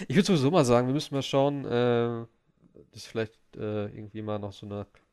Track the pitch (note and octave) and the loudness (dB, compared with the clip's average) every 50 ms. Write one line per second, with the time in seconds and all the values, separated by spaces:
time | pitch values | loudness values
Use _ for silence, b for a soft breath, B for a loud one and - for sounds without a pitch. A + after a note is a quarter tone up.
0 | F#3 B C3 F3+ - - F#3+ D3 B2+ C#3 F#3 F3 C3+ A#2+ A#2+ A#2+ B2 B2+ C3+ D3+ | -6 B 2 2 4 4 4 4 4 4 4 4 6 6 6 4 4 2 0 -2
1 | D3 - C#3+ C3+ C3 - - C#3 C#3 C#3+ C#3+ C#3+ C3+ - A#2+ A#2+ B2 A#2+ A#2+ A#2 | -4 -4 -4 -6 -4 0 2 2 2 2 0 -2 -4 -2 0 2 2 2 2 2
2 | A#2 A#2+ A#2 A#2 A#2+ - _ _ _ _ _ _ _ _ _ - - _ - A#2+ | 0 -2 -4 -6 -10 -12 _ _ _ _ _ _ _ _ _ -20 -20 _ -20 -20
3 | - - - A2+ A2 G#2+ _ _ _ _ - - G#2+ G#2+ G#2+ G#2+ G#2 G#2 - A2 | -16 -8 -4 -4 -4 -4 _ _ _ _ -12 -10 -8 -6 -4 -6 -6 -8 -10 -14
4 | G#2+ G#2 - A2 G#2+ G#2+ G#2+ G#2 G2+ G2 F#2+ - A2 G#2 G2+ G2+ G2+ - _ _ | -16 -14 -12 -10 -8 -6 -6 -6 -8 -10 -12 -12 -12 -10 -10 -10 -10 -12 _ _
5 | _ _ | _ _